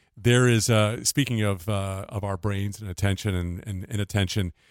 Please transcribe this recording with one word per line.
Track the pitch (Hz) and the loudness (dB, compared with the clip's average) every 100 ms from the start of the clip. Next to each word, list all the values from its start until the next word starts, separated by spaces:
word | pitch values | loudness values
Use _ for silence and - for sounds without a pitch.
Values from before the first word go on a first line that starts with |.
| _ - | _ -2
there | 101 123 123 | 4 6 6
is, | 117 104 | 4 4
uh, | 110 104 117 | 4 2 0
speaking | 95 - 135 117 | -2 0 0 0
of, | 107 98 107 | 0 -2 -2
uh, | 101 98 95 - | -4 -2 -6 -6
of | 107 | -6
our | 101 95 | -4 -4
brains | 107 98 101 98 | -2 -2 -4 -6
and | 104 | -10
attention | 90 101 95 107 90 | -2 0 0 0 -2
and, | 87 87 | -2 -6
and | - 95 | -8 -10
inattention, | - 104 101 104 92 - 90 - _ | -6 -6 -2 0 0 0 -4 -6 _